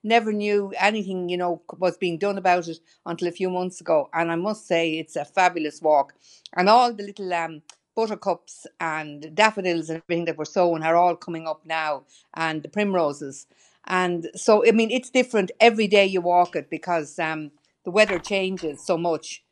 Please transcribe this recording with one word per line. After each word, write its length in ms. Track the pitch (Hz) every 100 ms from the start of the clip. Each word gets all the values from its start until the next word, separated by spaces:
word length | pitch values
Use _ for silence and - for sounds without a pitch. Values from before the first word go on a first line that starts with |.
Never 280 | 214 233 220
knew 420 | 208 208 208 196 190
anything, 500 | 196 214 190 190 175
you 80 | 180
know, 240 | 180 165 - -
was 200 | 180 170
being 220 | 180 165
done 180 | 202 196
about 300 | 185 180 165
it 120 | 160 _ _ -
until 220 | 170 175
a 40 |
few 180 | 170 185
months 320 | 180 185 180
ago. 280 | 170 160 135
And 180 | 165 170
I 40 | 165
must 320 | 190 214 -
say, 260 | 170 165
it's 220 | 156 156 160
a 100 | 143
fabulous 560 | - 180 175 151 143
walk. 320 | 165 147 139 _ _ - - -
And 140 | 185
all 240 | 233 240
the 100 | 214
little, 300 | 202 202 190
um, 300 | 170 165 156 _ - _ -
buttercups 720 | 226 214 202 170 _ - - _
and 560 | 165 156 151 147 156 160
daffodils 540 | 214 208 185 170 160
and 120 | 160
everything 220 | _ 170 170
that 120 | 156
were 80 | 151
sown 380 | - 180 165
are 120 | 156 170
all 200 | 180 170
coming 280 | - 165 160
up 180 | 156 160
now, 380 | 160 156 143 _ _ _
and 300 | - 165 156
the 60 | 151
primroses. 760 | 208 208 185 156 143 143 135 - _ _ _ -
And 440 | 185 180 175 170 -
so, 300 | - 214 202
I 60 |
mean, 180 | 220 226
it's 200 | 247 247
different 420 | 262 254 220 185 -
every 280 | 233 226 214
day 180 | 202 196
you 160 | 190
walk 340 | 170 175 175 165
it 140 | 139
because, 480 | 160 - 170 143 -
um, 320 | 160 160 151 _ _ _
the 80 | -
weather 280 | 185 214 180
changes 680 | - 196 190 190 160 143 -
so 120 | 170
much. 460 | 170 156 - - _